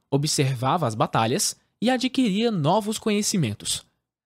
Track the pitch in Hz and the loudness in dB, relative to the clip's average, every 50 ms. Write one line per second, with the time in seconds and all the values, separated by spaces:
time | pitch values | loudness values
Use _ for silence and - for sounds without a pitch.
0 | _ - - 139 143 156 - - 139 131 135 113 127 131 156 180 156 117 107 110 | _ -2 -2 0 0 0 0 0 0 0 0 -2 0 0 0 0 0 0 0 0
1 | 151 175 - 131 113 113 135 202 - - - _ _ _ _ - 196 240 262 247 | -2 0 0 0 0 2 0 0 -2 -2 -4 _ _ _ _ -4 -2 0 0 0
2 | 254 254 - - 254 220 185 208 226 240 220 180 139 151 180 220 208 208 220 - | 0 -2 0 0 0 2 2 2 0 0 0 0 2 2 2 2 0 -2 -4 -4
3 | - 220 208 208 208 - - 196 147 107 101 - - - - - - _ _ _ | -2 0 0 0 0 0 0 0 0 0 -2 -4 -6 -6 -6 -6 -8 _ _ _
4 | _ _ _ _ _ | _ _ _ _ _